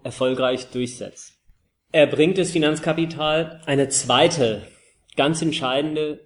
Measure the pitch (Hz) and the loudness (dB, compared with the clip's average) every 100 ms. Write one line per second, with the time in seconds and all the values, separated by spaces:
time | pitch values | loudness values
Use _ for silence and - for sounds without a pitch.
0 | 123 - 127 131 127 127 - 123 123 - | -14 -2 -2 0 0 -2 -6 -6 -6 -8
1 | 101 - - _ _ _ _ _ _ 165 | -16 -16 -20 _ _ _ _ _ _ 2
2 | 147 147 156 185 170 170 151 156 165 165 | 4 4 2 2 0 0 0 0 -2 -2
3 | 165 - 151 156 165 - - 139 139 - | -4 -4 -2 -2 -4 -8 -2 0 0 0
4 | 123 127 165 147 117 101 - _ _ _ | 2 6 6 4 0 -2 -10 _ _ _
5 | _ - 143 160 165 135 131 135 151 151 | _ 0 0 0 -2 -2 -2 -2 -2 -4
6 | 151 147 | -6 -8